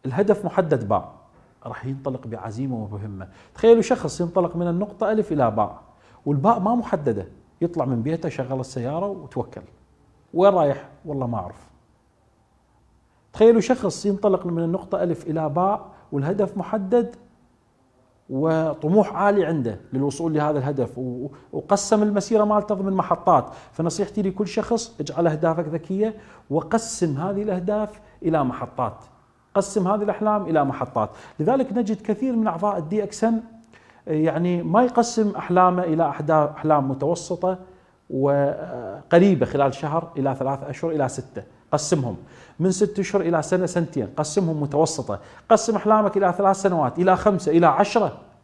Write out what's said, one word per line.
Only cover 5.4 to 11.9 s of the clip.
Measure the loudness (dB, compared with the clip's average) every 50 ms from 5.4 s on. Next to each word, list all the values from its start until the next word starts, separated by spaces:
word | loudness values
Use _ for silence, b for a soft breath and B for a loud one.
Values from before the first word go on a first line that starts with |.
| 2 2
باء، | 2 0 -2 -2 -4 -16 -20 -20 b b b b b b b
والباء | -2 -2 2 2 2 2 2
ما | 0 0 -2
محددة، | -2 -2 -4 -6 -2 -2 -2 -2 -2 -6 -10 -16 -20 _ _ _ _
يطلع | -6 -4 -2 -4 -2
من | -2 -2 -2
بيته، | -2 -4 -4 -4 -6
يشغل | -8 -6 -6 -6 -4 -6 -6
السيارة | -6 -8 -8 -6 -6 -4 -4 -4 -4
وتوكل. | -6 -8 -10 -14 -10 -8 -8 -8 -8 -12 -18 -18 -20 _ _ _ _ _ _ _ _ _ _ _ _ 0
"وين | 4 4 6 6
رايح؟" | 4 2 2 0 -4 -8 -18 -20 _ -12
"والله | -10 -6 -6 -4
ما | -4 -4
أعرف." | -6 -8 -10 -14 -18 -20 _ _ _ _ _